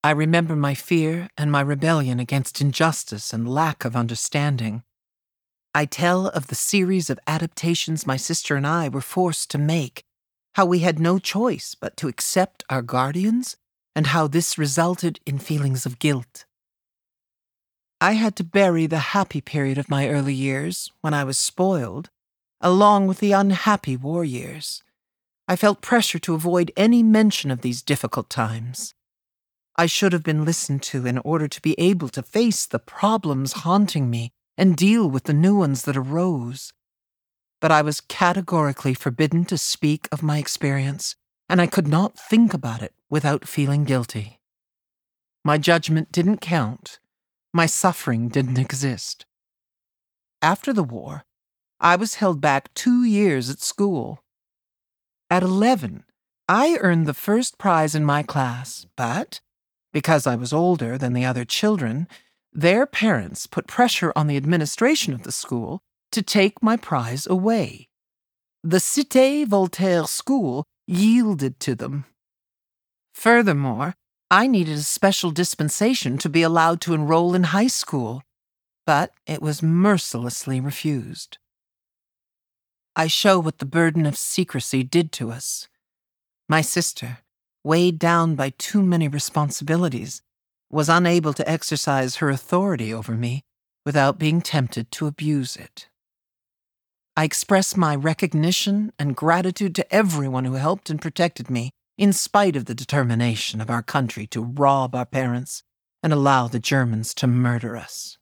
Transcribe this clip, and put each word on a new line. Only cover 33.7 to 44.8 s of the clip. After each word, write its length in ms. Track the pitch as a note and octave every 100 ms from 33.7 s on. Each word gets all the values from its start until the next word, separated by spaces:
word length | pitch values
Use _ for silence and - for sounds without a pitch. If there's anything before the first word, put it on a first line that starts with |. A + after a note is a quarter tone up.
| F#3+ G#3 D#3+ B2+
me 220 | A#2 A#2 _ _ -
and 200 | F#3+ D#3+
deal 320 | F#3+ A3+ F3+
with 160 | C3
the 80 | -
new 240 | D3+ F3+ G3+
ones 260 | D#3 C3+
that 140 | - C3+
arose. 760 | C3 D#3 F3+ D3 A#2+ C3+ - _ _ _ _ _ _ _ _ _
But 100 | D#3+
I 120 | D#3
was 180 | D3+ D3
categorically 960 | _ - F3+ F3+ F3 F3 D3 C3 C#3
forbidden 500 | B2+ C#3+ B2 D#3 E3 F3
to 120 | E3
speak 500 | - - D3+ D3+ -
of 120 | D3
my 160 | D#3 D3+
experience, 760 | C#3 - C#3+ C#3 C3+ C#3+ - - _ _ -
and 120 | F3+
I 80 | F3
could 180 | - D3
not 320 | D#3 G3+ -
think 340 | - A3+ A#3
about 280 | C#3+ B2+ A#2
it 100 | - _ _
without 380 | D3+ C#3+ D3 -
feeling 380 | - C#3 C#3+
guilty. 560 | C#3 C3 A#2 A2 G#2 _ _ _ _ _